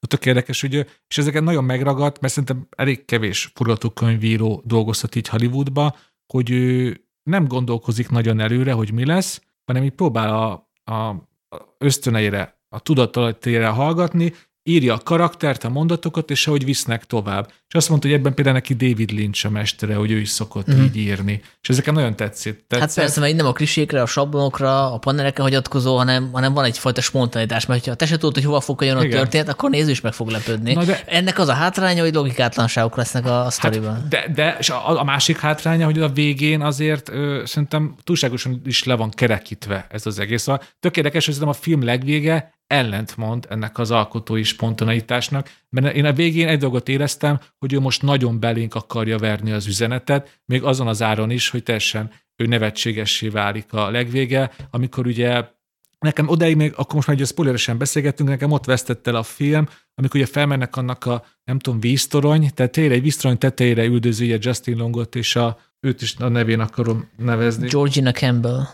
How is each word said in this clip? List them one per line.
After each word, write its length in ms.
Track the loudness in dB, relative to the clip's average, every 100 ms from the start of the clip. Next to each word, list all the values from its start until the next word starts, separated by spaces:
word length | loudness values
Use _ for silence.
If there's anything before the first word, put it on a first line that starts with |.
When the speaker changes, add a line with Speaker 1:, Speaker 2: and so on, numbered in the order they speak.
| -2
Speaker 1:
Tök 180 | -2 2
érdekes, 340 | 0 0 -6
hogy 140 | -4
ő, 120 | -4 -6 _ _
és 100 | -2
ezeket 240 | 0 0
nagyon 220 | 0 0
megragadt, 560 | 0 0 0 0 -2 -2
mert 120 | -4
szerintem 340 | -2 -4 -6 -8 -4
elég 280 | -2 -2
kevés 460 | -2 -2 0 -4 -8
forgatókönyvíró 1080 | -2 0 0 -2 0 0 2 2 2 0 -2 0
dolgozhat 480 | 0 0 -2 -4
így 140 | -4 -2
Hollywoodba, 680 | 0 0 0 -2 0 0 -2 _ _ _
hogy 180 | -2 0
ő 500 | 2 2 2 0 -4 _ _
nem 240 | -2 0 2
gondolkozik 640 | 0 0 -2 -2 -2 0
nagyon 320 | 2 2 2
előre, 320 | 2 2 2
hogy 200 | 0 0
mi 120 | 0 0
lesz, 340 | 0 0 -6 _ _
hanem 180 | -4 0
így 60 | 0
próbál 360 | 0 0 2 0
a, 360 | 0 -2 -4 _ _ -8
a, 0 |
a 840 | -4 -4 -6 -12 _ _ -20 -20 _
ösztöneire, 840 | 0 0 0 0 0 -2 -6 _ _
a 120 | -14
tudatalattére 840 | 0 2 2 2 -2 -2 0 2 2
hallgatni, 680 | 2 0 2 0 2 0 -2 _ _ 2
írja 280 | 4 4
a 40 | 0
karaktert, 680 | 0 2 2 0 -2 -2
a 40 | -2
mondatokat, 600 | -2 0 0 -2 -4 -2
és 160 | -2 2
ahogy 180 | 2
visznek 400 | 2 -2 -2 -4
tovább. 480 | -2 -4 -2 -4 -4 _ _
És 60 |
azt 140 | 0 4
mondta, 200 | 2 4
hogy 80 | 2
ebben 180 | 2
például 220 | 2 2 2
neki 180 | 0
David 360 | 0 2 2 0
Lynch 360 | 0 -2 -2 -2
a 40 |
mestere, 440 | -2 -2 -4 -2
hogy 160 | 0 0
ő 80 | 0
is 100 | -2
szokott 380 | -4 -6 -6 2
Speaker 2:
Mhm. 160 | 4
Speaker 1:
így 140 | 4 2
írni. 460 | -2 -2 -2 -4 -8 _
És 60 | 0
ez 80 | 0
nekem 180 | 2
nagyon 220 | 2 0 -2
tetszik. 360 | -6 -6 -10 -10 _
Speaker 2:
Hát 120 | 0
Speaker 1:
Tetszett. 240 | 0 0
Speaker 2:
persze, 160 | 0 2
mert 120 | 2
így 60 | 2
nem 80 | 2
a 60 |
klisékre, 500 | 2 0 0 0 0
a 40 | 0
sablonokra, 840 | 0 0 0 0 0 2 2 0
a 60 | -2
panelekre 440 | -2 0 0 0
hagyatkozó, 540 | 2 2 0 0 2 2
hanem, 320 | 2 2 0
hanem 220 | 0 2
van 100 | 2
egyfajta 360 | 0 0 -2 0
spontanitás, 680 | 0 0 0 0 -2 -2 0
mert 200 | -2 -2
ha 80 |
te 120 | -2 0
se 100 | 2
tudod, 180 | 0
hogy 100 | 0
hova 160 | 2 0
fog 220 | 0 -2
jönni 180 | 0 2
a 20 |
Speaker 1:
Igen. 140 | 2 2
Speaker 2:
történet, 300 | 2 0 0
akkor 220 | -2 0
néző 200 | 2 2
is 100 | 0
meg 120 | -2
fog 160 | -4 -6
lepődni. 440 | -4 -4 -2 0
Speaker 1:
Na 120 | 2
de 180 | 2 0 0
Speaker 2:
Ennek 320 | 0 0 2
az 100 | 2
a 40 |
hátránya, 500 | 2 0 2 0 2
hogy 120 | 2
logikátlanságok 840 | 2 0 2 0 2 0 2 0 0
lesznek 300 | -2 -2 0
a, 180 | 0 0
a 40 |
sztoriban. 440 | 0 0 0 -2
Speaker 1:
Hát, 140 | -4 -2
de, 180 | -2 -2
de, 220 | 0 0 0
és 120 | -2
a, 300 | -2 0 0
a 40 |
másik 340 | 2 0 0 0
hátránya, 460 | 0 -2 0 2
hogy 140 | 2 2
a 80 | 0
végén 520 | 2 0 2 0 0
azért, 480 | 0 0 0 -2 -4
ö, 340 | -6 -4 -4
szerintem 500 | -4 -2 0 0 -2 -6
túlságosan 560 | -2 0 0 -2 -4 -6
is 200 | -2 -2
le 100 | 0
van 160 | 0 0
kerekítve 760 | 0 0 0 -4 -14 -6 -8 -6
ez 160 | -8 -8
az 120 | -6
egész. 240 | -2 -2
Szóval 200 | -2 -4 -4 _
tök 160 | -2 0
érdekes, 280 | 0 0
hogy 100 | -2
szerintem 240 | 0 -2 -2
a 40 |
film 180 | 0 2
legvége 680 | 2 0 0 0 2 0 -2 _ _
ellentmond 800 | 0 0 -2 -6 -6 -4 -4 -6
ennek 280 | -6 -6 -4
az 120 | 0
alkotói 520 | 2 2 -4 -4 -2
spontaneitásnak, 1080 | -2 -2 -4 0 0 0 0 -4 -2 -4 -6 -14 _
mert 240 | -2 0 2
én 80 |
a 80 | 2
végén 360 | 2 2 2 2
egy 100 | 2
dolgot 300 | 0 -2 -2
éreztem, 520 | -2 -2 0 0 0 -4 _
hogy 140 | -2
ő 80 | 0
most 220 | 0 0
nagyon 380 | 2 2 2 0
belénk 340 | 0 -2 -2
akarja 440 | -6 -6 -4 -2 0
verni 320 | -2 -2 -2
az 160 | -2 -2
üzenetet, 760 | -2 -2 -2 0 -2 -2 _
még 180 | -4 -2
azon 240 | 0 0 0
az 160 | 0
áron 280 | 0 0 0
is, 180 | 0 -2
hogy 140 | -4
teljesen 480 | -4 -2 -2 -4 -8 -12 _ _
ő 100 | 0
nevetségessé 800 | 2 0 -2 -4 -2 -2 -2 -2
válik 440 | -2 -2 -4 -6
a 180 | -4 -2
legvége, 600 | -2 -2 -2 0 0 -2 -6 -8
amikor 360 | -4 -4 -2 -2
ugye 380 | 0 2 0 -2 _ _ _ _ _
nekem 300 | -2 0 2
odáig 280 | 4 4 4
még, 160 | 2 -2
akkor 180 | -2
most 120 | 0 0
már 100 | 0
ugye 100 | 0
spoileresen 520 | 0 0 0 -2 -2
beszélgettünk, 500 | 0 0 -2 0 0
nekem 220 | 0 0
ott 120 | 0
vesztett 420 | 2 0 0 -6 -2
el 80 |
a 80 | -2
film, 440 | -4 -4 0 2 0 -4 _
amikor 260 | -4 0 2
ugye 100 | 0
felmennek 460 | 0 0 0 -2 -4
annak 280 | -6 -4 -4
a, 180 | -4 -6 _
nem 140 | -6 -4
tudom, 220 | -2 -2
víztorony, 720 | 0 0 0 2 4 4 2
tehát 180 | 2 0
tényleg 240 | 2 2 4
egy 60 |
víztorony 360 | 2 0 0 2
tetejére 460 | 0 2 2 4
üldözi 400 | 2 2 2 0
ugye 140 | 0 0
Justin 360 | -2 -4 -4 -4
Longot, 380 | -2 -4 -4 -4
és 200 | -2 0
a, 220 | 0 -2 _ _
őt 220 | -4 -4
is 120 | -6 -4
a 100 | 0
nevén 320 | 2 2 2
akarom 480 | 0 -2 0 -2 -4 -6
nevezni. 520 | -2 2 0 0 0
Speaker 2:
Georgina 440 | 2 2 2 2
Campbell. 500 | 2 2 2 2 -2 -4